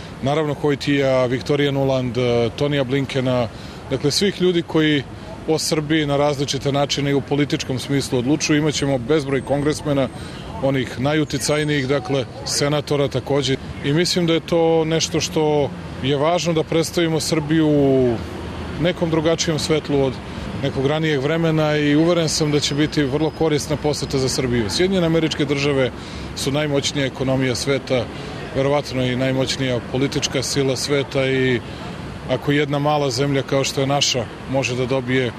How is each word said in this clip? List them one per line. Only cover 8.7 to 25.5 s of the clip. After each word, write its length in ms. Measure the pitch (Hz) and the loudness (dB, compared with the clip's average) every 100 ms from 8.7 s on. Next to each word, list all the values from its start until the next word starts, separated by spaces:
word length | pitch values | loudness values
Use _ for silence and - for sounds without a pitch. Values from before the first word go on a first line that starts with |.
| - 143 135 | 0 0 0
bezbroj 440 | 113 156 139 139 | 2 0 2 -2
kongresmena, 680 | - 143 143 143 151 139 127 - - - - - | 0 0 0 0 0 0 0 -4 -12 -12 -12 -4
onih 360 | 131 135 143 - | 0 0 -2 -2
najuticajnijih, 880 | 135 156 147 139 - 151 151 147 131 | 0 2 0 -2 0 0 0 0 0
dakle, 380 | 139 - 139 120 - - | 0 0 -2 -2 -6 -6
senatora 640 | - 143 147 - 143 139 | -2 0 0 0 0 0
takođe. 480 | 127 - 139 131 131 - - 143 | -2 0 0 0 -2 -4 -6 0
I 80 | |
mislim 340 | 151 175 185 170 | 2 2 2 2
da 60 | |
je 60 | 165 | 0
to 460 | 160 170 165 165 160 | 2 2 4 2 2
nešto 340 | 160 - 165 | 0 0 -2
što 500 | - 160 151 147 131 - - - | -2 0 2 2 0 -4 -12 -6
je 140 | 131 143 | 0 2
važno 360 | 151 175 160 | 2 2 2
da 100 | 160 | 0
predstavimo 560 | 147 160 160 - 165 160 | 2 0 0 0 0 0
Srbiju 480 | - 160 147 160 156 | 0 0 2 4 4
u 480 | 147 139 135 123 110 - - - - - - | 4 4 4 4 0 -4 -8 -8 -8 -8 -2
nekom 280 | 165 170 170 | 0 0 0
drugačijem 500 | 160 160 165 - 151 | 2 2 2 0 -2
svetlu 420 | - 156 143 143 | 0 0 2 2
od 120 | 135 107 - - - - | 2 -2 -8 -10 -8 -4
nekog 220 | 139 123 135 | -4 0 0
ranijeg 360 | 156 160 143 | 2 2 0
vremena 560 | 143 165 165 156 151 151 | 0 2 2 2 2 2
i 180 | 147 147 | 4 4
uveren 340 | 165 170 156 | 4 4 2
sam 220 | - 151 | 0 2
da 80 | 147 | 2
će 160 | - 143 | 0 0
biti 280 | 151 156 | 0 2
vrlo 260 | 139 143 156 | 0 2 0
korisna 460 | - 160 147 - 143 | 0 2 0 0 -2
poseta 420 | 151 139 139 135 | 0 -2 -2 0
za 120 | 131 | 0
Srbiju. 400 | - 131 120 104 | 0 0 0 0
Sjedinjene 360 | 127 185 190 165 | 2 2 2 2
Američke 400 | 165 156 - | 2 2 0
Države 460 | 139 | -2